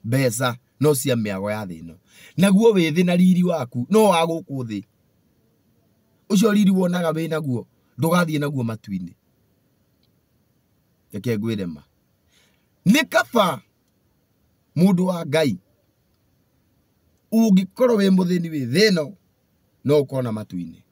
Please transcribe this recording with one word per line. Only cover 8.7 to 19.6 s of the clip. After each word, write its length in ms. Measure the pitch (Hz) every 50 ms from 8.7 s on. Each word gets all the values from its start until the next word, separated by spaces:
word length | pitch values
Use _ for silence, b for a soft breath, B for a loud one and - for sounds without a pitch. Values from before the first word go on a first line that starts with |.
| 110 107 - 104 98 90 92 85 - _ _ _ _ _ _ _ _ _ _ _ _ _ _ _ _ _ _ _ _ _ _ _ _ _ _ _ _ _ _ _ _ _ _ _ _ _ _ _
Reke 240 | - 98 - 127 113
ngwĩre 300 | 104 107 113 113 101 95
ma. 160 | 87 78 73 _ _ _ _ _ _ _ _ _ _ _ _ _ _ _ _ _ _ _ _ _
Nĩ 220 | 175 233 311 302 -
kaba 540 | - - 698 - - 233 196 175 139 - _ _ _ _ _ _ _ _ _ _ _ _ _ _ _ _ _ _ _ _ _ _ _
mũndũ 240 | 147 175 202 196 175 180
wa 200 | 185 180 170 165
Ngai, 320 | 143 135 160 - 131 95 - _ _ _ _ _ _ _ _ _ _ _ _ _ _ _ _ _ _ _ _ _ _ _ _ _ _ _ _ _ _ _ _ _ _
ũngĩkorwo 640 | - 226 226 220 190 185 190 - _ - 254 247 233 202
wĩ 100 | 196 196
mũthĩni 380 | 190 185 185 175 180 175 170 165
wĩ 100 | 160 147 131 117
thĩ 160 | 123 180 214 220
ĩno, 240 | 185 160 147 131 - _ _ _ _ _ _ _ _ _